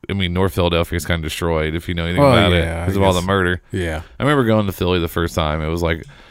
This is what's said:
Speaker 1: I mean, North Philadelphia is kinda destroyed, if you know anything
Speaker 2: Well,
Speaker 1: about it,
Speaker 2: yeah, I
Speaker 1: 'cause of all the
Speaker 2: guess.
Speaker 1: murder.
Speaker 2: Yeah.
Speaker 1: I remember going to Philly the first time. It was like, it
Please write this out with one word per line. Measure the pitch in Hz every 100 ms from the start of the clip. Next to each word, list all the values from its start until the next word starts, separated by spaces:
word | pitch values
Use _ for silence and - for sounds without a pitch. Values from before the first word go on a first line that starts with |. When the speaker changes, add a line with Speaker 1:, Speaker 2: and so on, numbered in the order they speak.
| -
Speaker 1:
I |
mean, | 98 90
North | 90 95
Philadelphia | - 87 85 85 87
is |
kinda | - 85
destroyed, | 78 - 85 80 78
if | 82 92
you |
know | 85
anything | 82 90
Speaker 2:
Well, | 143
Speaker 1:
about | 87 87
it, | 87
Speaker 2:
yeah, | 82 82
I | 90
Speaker 1:
'cause | 98
of |
all | 95
the | 90
Speaker 2:
guess. | 90
Speaker 1:
murder. | 98 90 90 -
Speaker 2:
Yeah. | 98 85 78 - -
Speaker 1:
I |
remember | 131 147
going | 113 107 101
to |
Philly | - 90 90
the | 82
first | 87 85
time. | 90 78 78
It | 78
was | 85
like, | 82 82
it | - - -